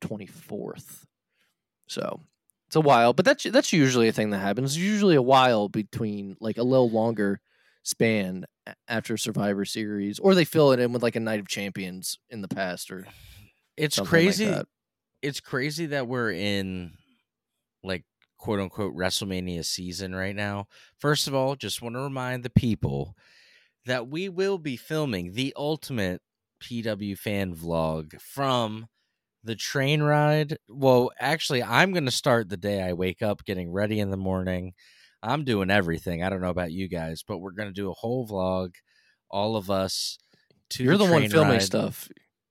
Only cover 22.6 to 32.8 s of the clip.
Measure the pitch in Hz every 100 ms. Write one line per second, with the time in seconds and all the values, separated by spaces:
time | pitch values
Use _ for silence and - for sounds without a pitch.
22.6 | 120 101 - 69 69 - _ _ _ _
23.6 | _ _ 123 127 120 156 190 175 196 190
24.6 | 147 120 - 156 147 98 87 104 135 -
25.6 | 147 156 - 123 95 90 - _ _ _
26.6 | - 120 110 101 101 95 - 101 92 82
27.6 | 85 82 80 80 78 80 - - 135 123
28.6 | 110 107 110 _ _ _ _ _ 110 110
29.6 | - 143 135 151 147 147 151 151 147 156
30.6 | _ 123 135 127 123 - 127 156 - 127
31.6 | 110 120 185 180 131 - 143 117 98 92
32.6 | 101 101